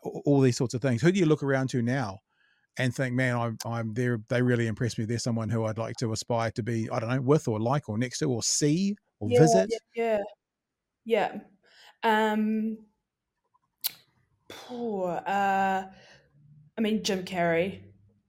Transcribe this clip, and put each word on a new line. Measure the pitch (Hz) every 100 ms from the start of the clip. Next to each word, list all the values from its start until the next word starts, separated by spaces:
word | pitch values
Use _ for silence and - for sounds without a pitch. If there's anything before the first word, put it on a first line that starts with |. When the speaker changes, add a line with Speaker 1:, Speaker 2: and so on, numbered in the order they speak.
| - -
Speaker 1:
all | - 143
these | 131 120
sorts | 123 123
of |
things, | 135 117
who | 165
do | 196
you | 156
look | 147
around | 139 135 131
to | 127
now | 117 135 110 95 _ _ _ _ _ -
and | 127 117
think, | 131 123
"Man, | 131 120
I'm, | 117 110 113
I'm, | 117 113 110
they're, | 123 117 107
they | 123
really | 123 120 113
impress | 104 120 -
me. | 110
They're | 117
someone | 127 113 107
who | 113 110
I'd | 107
like | 113 117
to | 117
aspire | 110 - 117 113
to | -
be, | 110 117 113
I | 123
don't | 113
know, | 127
with | 127 151 -
or | 107
like | 113 143 -
or | 104
next | 123 -
to | 151
or | 123
see | - - 147 160 196 208 _ -
or | 208
Speaker 2:
Yeah, | 240
Speaker 1:
visit"? | 240 226 220 220 - 233
Speaker 2:
yeah, | 226 214 196 - _ _ _ _ _ _ 226
yeah. | 220 175 208 - _ _ _ - _
Yeah. | 226 214 214
Um, | 214 214 220 220 220 - _ _ _ _ _ _ _ _ _ - - _ _ _ _ -
poor, | - - 247 240 202 180 165 -
uh, | 196 196 196 196 190 190 - - - _ _ - - - -
I |
mean, | 214 220
Jim | - 190 180
Carrey, | 185 170 165 190 185 - - _ _